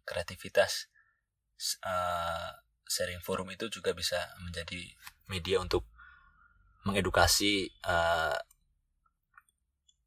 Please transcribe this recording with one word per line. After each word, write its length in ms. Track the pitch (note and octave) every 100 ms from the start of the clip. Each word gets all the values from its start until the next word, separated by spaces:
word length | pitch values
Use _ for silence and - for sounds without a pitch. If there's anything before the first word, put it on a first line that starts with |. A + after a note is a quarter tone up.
| -
kreativitas. 800 | F2+ - F2+ F#2+ - F#2+ - - _ _ _ _ _ _ -
S-, 240 | - -
eh, 680 | F#2+ F2+ F2+ F2 E2+ E2+ E2+ - _ _ -
sharing 400 | - F2+ F2+ -
forum 240 | F#2 F#2
itu 160 | F#2+ A2+
juga 240 | - F#2+
bisa 400 | E2+ E2+ F2 - -
menjadi 560 | F2 F2 E2+ F2+ F2+ - - - -
media 320 | F#2+ F2 F#2
untuk 240 | F#2 F#2 - - - - - - - _ _ _ G2+
mengedukasi, 880 | G2+ F#2 F#2 F2 - G2+ G2+ F2+
eh, 640 | - - E2+ E2+ E2+ D#2 - - _ _ _ _ _ _ _ _ - - _ _ _ _ _